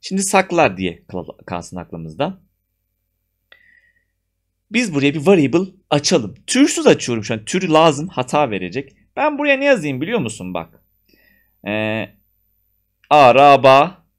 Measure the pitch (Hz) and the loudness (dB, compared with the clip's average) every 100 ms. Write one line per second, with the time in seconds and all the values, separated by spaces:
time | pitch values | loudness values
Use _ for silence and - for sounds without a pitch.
0 | - 190 190 196 190 170 139 92 92 85 | -6 -6 0 0 0 2 0 0 -8 -8
1 | _ 90 80 - - 87 85 92 85 85 | _ -14 -14 -18 -12 -12 -12 -16 -14 -14
2 | 82 78 147 190 _ _ _ _ _ _ | -16 -8 -8 -8 _ _ _ _ _ _
3 | _ _ _ _ _ _ _ _ _ _ | _ _ _ _ _ _ _ _ _ _
4 | _ _ _ _ _ _ _ 214 240 147 | _ _ _ _ _ _ _ -4 -2 -2
5 | 143 151 147 196 135 165 190 _ _ 147 | -2 -2 2 2 2 -2 -4 _ _ -4
6 | 143 175 104 - - 240 294 - 294 139 | 0 -2 -2 -14 -6 0 0 2 2 2
7 | - 117 104 113 107 214 185 156 165 135 | 0 -6 -6 -8 -6 -6 0 2 2 0
8 | 170 - 127 151 143 101 90 101 139 _ | -8 -8 -4 -2 -2 -4 -8 -10 -12 _
9 | _ - 294 285 294 269 285 254 151 131 | _ -4 -4 -4 -2 0 0 0 -2 -8
10 | 160 233 123 101 92 90 82 _ _ _ | -6 -6 -6 -10 -10 -10 -10 _ _ _
11 | _ _ _ _ _ _ - 107 107 110 | _ _ _ _ _ _ -10 -6 -6 -6
12 | 98 _ _ _ _ _ _ _ _ _ | -10 _ _ _ _ _ _ _ _ _
13 | _ 147 135 120 143 139 131 135 160 - | _ 6 6 8 6 6 6 4 4 -4
14 | _ | _